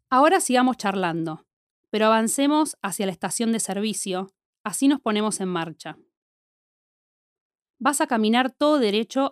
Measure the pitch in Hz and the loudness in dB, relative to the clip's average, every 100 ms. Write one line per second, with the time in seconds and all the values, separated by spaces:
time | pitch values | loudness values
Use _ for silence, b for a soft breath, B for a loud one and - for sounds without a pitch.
0 | - 254 311 370 - 247 254 247 202 196 | 0 4 6 4 2 2 2 0 -2 -2
1 | 175 165 160 160 _ _ _ _ _ 214 | -2 -2 -4 -8 _ _ _ _ _ 2
2 | 214 220 220 - 285 302 302 - 196 175 | 4 4 2 0 2 2 0 -4 -8 -4
3 | 190 170 185 - 226 226 - 196 220 196 | -6 -4 -6 -2 -2 -2 -2 -4 -4 -4
4 | 196 180 190 _ _ _ - - 277 285 | -6 -6 -8 _ _ _ -10 0 2 2
5 | 226 208 214 - 185 175 165 156 160 - | 0 0 -2 -2 -4 -4 -6 -10 -16 -16
6 | _ _ _ _ _ _ _ _ _ _ | _ _ _ _ _ _ _ _ _ _
7 | _ _ _ _ _ _ _ - 269 285 | _ _ _ _ _ _ _ -6 -2 -2
8 | - 233 214 240 254 - 294 302 214 208 | -2 0 2 2 0 0 2 2 2 -2
9 | 226 269 269 | -2 -2 -2